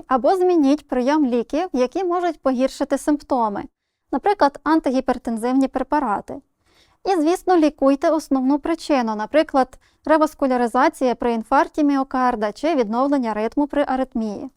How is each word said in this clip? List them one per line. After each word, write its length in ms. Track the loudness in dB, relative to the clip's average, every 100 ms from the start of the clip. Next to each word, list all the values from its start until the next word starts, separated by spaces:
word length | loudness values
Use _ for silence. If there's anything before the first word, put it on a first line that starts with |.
| -2
або 280 | 0 2 2
змініть 520 | 2 4 4 2 -2
прийом 380 | -2 0 0 2
ліків, 440 | 0 -2 -4 -2
які 300 | -2 -2 -2
можуть 380 | -2 -2 -2 -2
погіршити 560 | -2 0 -2 -2 -4 -2
симптоми, 680 | 0 -2 -2 -2 -2 -4 -10 _ _ _ _
наприклад, 480 | -2 0 2 2 0
антигіпертензивні 1040 | 0 0 0 -2 -2 -4 -4 -6 -2 0 0
препарати. 760 | -2 -2 -2 -2 -4 -8 -16 -18 _ _ _ _ _ -2
І, 100 | 0
звісно, 420 | 0 0 2 2
лікуйте 520 | 2 2 2 2 0
основну 500 | -2 0 -2 0 0
причину, 560 | -2 -4 -2 -2 0 -4
наприклад, 640 | -2 0 2 0 -2 -4 _ _ 0
реваскуляризація 1120 | 2 2 0 -2 0 0 2 0 0 -2 0
при 180 | -2
інфаркті 500 | -4 0 0 2 0
міокарда 680 | 0 0 -2 -2 0 0 -4
чи 240 | -2 -2 0
відновлення 580 | 0 0 0 0 -2
ритму 340 | -4 -4 -2 -2
при 180 | -2 -2
аритмії. 600 | -2 -4 -4 -6 -6 -12